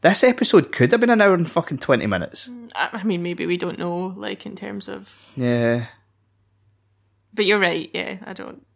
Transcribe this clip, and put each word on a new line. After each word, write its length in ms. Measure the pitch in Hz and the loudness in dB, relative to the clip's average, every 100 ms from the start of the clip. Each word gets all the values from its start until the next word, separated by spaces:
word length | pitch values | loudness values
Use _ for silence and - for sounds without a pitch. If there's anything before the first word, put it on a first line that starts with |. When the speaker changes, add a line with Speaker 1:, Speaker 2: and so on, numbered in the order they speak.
Speaker 1:
This 220 | 170 202 | 4 6
episode 460 | 254 247 233 208 - | 4 4 6 6 4
could 180 | - 123 | 2 4
have 100 | 233 | 4
been 100 | 233 | 4
an 100 | 233 | 4
hour 140 | 202 | 6
and 140 | 185 165 | 4 2
fucking 300 | - 160 139 | -2 -4 -8
twenty 280 | - 127 107 | 0 0 2
minutes. 400 | 95 82 - - | -2 -4 -10 -14
Speaker 2:
Mm, 220 | 247 233 | -14 -14
I, 140 | - 143 | -6 -6
I 100 | 214 | -4
mean, 180 | 202 180 | -4 -2
maybe 240 | 175 170 165 | -4 -6 -4
we 100 | 175 | -4
don't 220 | 180 - | -4 -6
know, 340 | 175 175 185 190 | -6 -6 -8 -8
like, 280 | 208 196 | -12 -12
in 120 | 208 196 | -14 -14
terms 320 | 202 202 196 | -12 -12 -12
of 280 | - 196 - - - | -14 -16 -20 -18 -6
Speaker 1:
Yeah. 500 | 123 120 117 120 117 - _ _ _ _ _ _ _ _ _ _ _ _ _ | -2 0 2 0 -4 -14 _ _ _ _ _ _ _ _ _ _ _ _ _
Speaker 2:
But 140 | - 208 | -2 0
you're 120 | 208 | 2
right, 300 | 185 165 - | 2 -2 -6
yeah, 220 | 180 180 190 | -8 -10 -12
I 80 | - | -14
don't 320 | 190 - - _ | -14 -16 -16 _